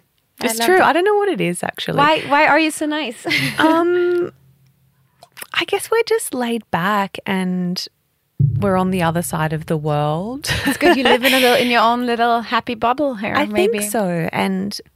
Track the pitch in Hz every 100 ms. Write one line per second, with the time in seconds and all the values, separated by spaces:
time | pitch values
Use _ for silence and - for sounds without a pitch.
0 | _ _ _ - 233 226 233 370 - 285
1 | 381 415 403 269 170 175 - - - 160
2 | 294 311 - 285 302 285 311 - 311 302
3 | 269 - 320 311 269 214 311 330 339 359
4 | 349 349 349 - _ _ _ _ _ _
5 | _ _ _ - - - 339 403 - 453
6 | 453 440 - 262 240 233 - 175 180 208
7 | 196 - - 190 185 180 180 185 - _
8 | _ _ _ - - - 202 185 185 185
9 | 165 165 175 160 156 156 156 160 151 147
10 | 147 156 202 262 - - - 262 311 269
11 | 262 247 262 262 254 247 247 240 220 240
12 | 247 233 233 233 226 240 226 240 226 254
13 | 294 233 208 - 285 214 214 214 208 226
14 | 190 170 160 - 196 190 196 - -